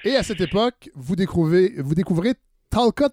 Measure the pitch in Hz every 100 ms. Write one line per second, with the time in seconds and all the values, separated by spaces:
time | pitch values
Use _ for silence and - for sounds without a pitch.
0 | 208 269 190 180 180 196 240 - - 143
1 | 127 180 190 175 160 175 185 - 139 160
2 | - 170 214 - _ _ _ 214 240 -
3 | 285